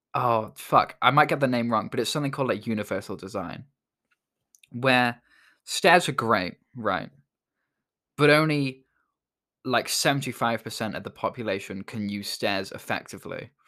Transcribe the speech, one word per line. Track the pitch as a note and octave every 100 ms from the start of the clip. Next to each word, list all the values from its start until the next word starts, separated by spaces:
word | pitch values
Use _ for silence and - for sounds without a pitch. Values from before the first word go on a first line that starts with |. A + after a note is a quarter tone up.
| _
oh, | B2 B2 A2+ G#2+ -
fuck, | - C#3 - -
I | B2
might | C#3+ D3
get | D3
the | C3+
name | B2 A#2
wrong, | A2 G#2
but | B2
it's | A2+
something | D#3 C#3
called, | C#3 B2+
like, | G#2 A2+
universal | G#2+ G#2 G2 - G2
design, | F#2+ G2+ F2 - - _ _ _ _ _ _ _ _ _ _
where | A#2+ C3 B2+ B2 A#2+ _ _ _ _
stairs | - - G3 F3+ E3+
are |
great, | C#3 A2+ G#2+ F2+ - _ B2
right? | G#2+ F#2 - _ _ _ _ _ _ _ _ _ _ -
But | D3
only | D3+ D#3 D3 C3+ B2+ _ _ _ _ _ _ _ _ C3
like, | A#2+ -
seventy-five | - D#3 C#3 C3+ - A#2+ A#2
percent | A2+ - A2 -
of |
the | G2
population | - A2 - G#2+ G2 - G2
can | - A2+ G2+
use | G2+ G2+
stairs | - A2 G2 F#2+
effectively. | - - G#2+ - F#2+ - E2+ - _